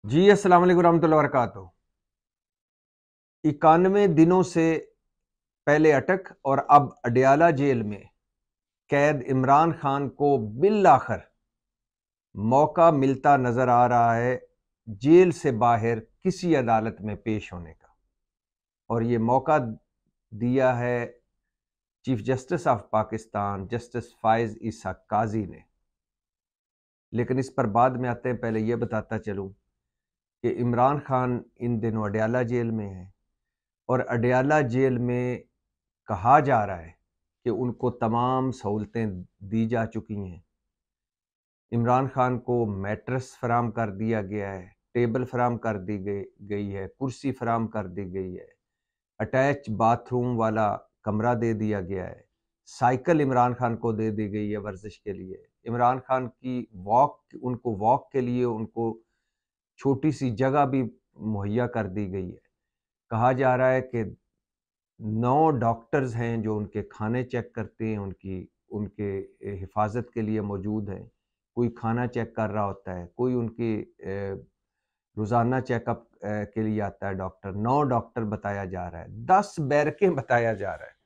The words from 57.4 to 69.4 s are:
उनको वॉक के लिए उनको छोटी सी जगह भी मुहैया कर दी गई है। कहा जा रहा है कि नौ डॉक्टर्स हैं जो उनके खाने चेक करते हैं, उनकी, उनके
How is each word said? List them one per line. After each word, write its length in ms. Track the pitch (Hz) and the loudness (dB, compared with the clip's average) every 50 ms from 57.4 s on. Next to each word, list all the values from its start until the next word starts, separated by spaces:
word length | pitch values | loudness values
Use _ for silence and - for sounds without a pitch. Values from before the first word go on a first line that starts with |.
| - | -6
उनको 320 | 123 123 - _ 123 110 | -6 -6 -4 _ -6 -4
वॉक 340 | 95 104 110 127 139 - _ - | 0 2 2 2 2 0 _ -4
के 80 | 135 | -2
लिए 220 | 127 120 123 123 123 | -2 0 0 0 0
उनको 520 | 120 113 110 113 107 _ 113 117 113 113 - _ _ _ _ _ _ _ _ _ _ _ _ _ _ _ _ | -2 -2 -4 -8 -8 _ -6 -4 -4 -6 -8 _ _ _ _ _ _ _ _ _ _ _ _ _ _ _ _
छोटी 320 | - 139 139 135 147 156 | -2 -2 -2 0 0 -2
सी 180 | 147 - 139 127 | -2 -2 -4 -6
जगह 340 | 113 98 131 135 135 147 143 | -2 0 0 0 2 2 0
भी 160 | 135 131 135 127 110 - _ _ _ _ - | 2 0 -2 -2 -4 -8 _ _ _ _ -10
मुहैया 460 | - 107 110 98 98 104 104 117 123 | -6 -6 -4 -4 -4 -2 -2 -2 -2
कर 200 | 120 - 117 107 | -2 -4 -6 -6
दी 180 | 95 90 104 104 | -6 -6 -6 -6
गई 220 | 95 92 98 98 87 | -6 -6 -8 -8 -8
है। 100 | 78 - _ _ _ _ _ _ _ _ _ _ _ _ _ _ | -12 -16 _ _ _ _ _ _ _ _ _ _ _ _ _ _
कहा 200 | 117 110 120 127 131 | -4 0 2 2 2
जा 200 | 127 135 131 127 | 2 2 0 2
रहा 140 | 123 127 131 | 2 2 2
है 120 | 131 131 | 2 0
कि 220 | 127 127 - 120 110 90 - _ _ _ _ _ _ _ _ _ _ _ _ _ _ _ _ _ | -2 -4 -4 -6 -6 -6 -8 _ _ _ _ _ _ _ _ _ _ _ _ _ _ _ _ _
नौ 500 | 110 107 107 110 120 123 131 147 160 160 | -8 -6 -4 -2 0 0 2 2 2 2
डॉक्टर्स 640 | 151 120 110 113 117 - - _ - 147 131 127 113 | 2 0 0 -2 -2 -4 -6 _ -2 -2 -2 -2 -4
हैं 260 | 117 120 117 117 113 | -4 -4 -4 -4 -4
जो 140 | 104 110 107 | -4 -4 -4
उनके 240 | 107 107 98 _ 107 98 | -4 -6 -6 _ -10 -10
खाने 400 | - - - 107 107 117 127 123 | -10 -10 -8 -6 -4 -4 -4 -4
चेक 280 | 123 - 120 113 117 _ | -6 -6 -8 -8 -8 _
करते 300 | 113 110 110 _ _ 113 | -12 -12 -12 _ _ -6
हैं, 120 | 110 110 | -6 -6
उनकी, 520 | 104 101 98 90 _ _ 95 95 92 85 - _ _ _ _ | -6 -8 -10 -12 _ _ -12 -12 -12 -12 -16 _ _ _ _
उनके 800 | - 104 107 95 _ - 104 101 98 98 95 - _ _ | -10 -8 -8 -8 _ -8 -8 -6 -6 -8 -10 -12 _ _